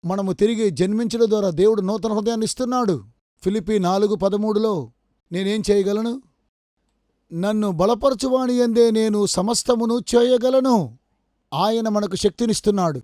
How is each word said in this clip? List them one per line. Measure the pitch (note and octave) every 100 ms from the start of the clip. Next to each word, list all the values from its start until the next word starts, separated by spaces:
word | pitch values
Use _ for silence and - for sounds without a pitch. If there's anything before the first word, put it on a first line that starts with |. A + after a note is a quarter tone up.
| E3+
మనము | G3 G3
తిరిగి | F#3 G#3 A3+ G#3+
జన్మించడం | D3+ F#3 G#3+ A#3 A3+ A3+
ద్వారా | G#3+ G3
దేవుడు | D3+ G#3 A3
నూతన | F#3+ G#3+ A3
హృదయాన్ని | G#3+ G#3+ A3+
ఇస్తున్నాడు. | A3 - B3+ B3+ A3+ D3 G2+ _ _ _
ఫిలిప్పీ | F#3 G#3+ F3 G#3+
నాలుగు | F3+ G3 G3+
పదమూడులో, | G3+ G3 G3+ G#3+ G#3 A3 F#3 A#2+ _ _ _ _
"నేనేం | E3+ G3 G#3+ G#3
చేయగలను? | G3+ G3 G#3 A#3 C4 _ _ _ _ _ _ _ _ _ _ _
నన్ను | E3 G3 G#3+ G#3
బలపరచువాని | E3 G3 A3+ C#4 B3 C4 C4 B3+
యందే | B3 A#3+ A3+ A#3
నేను | A3 A3 G#3 G3+
సమస్తమును | - G3 A#3 - A#3+ A3+ A#3+ - A#3+
చేయగలను." | B3 B3 B3+ C4 C4 A#3 C3 A#2 _ _ _ _ _
ఆయన | C#3 G3+ A3+ A3+
మనకు | G#3 G3+ F#3
శక్తినిస్తున్నాడు. | G3+ - A#3 G#3 G#3+ G3+ F3 C3+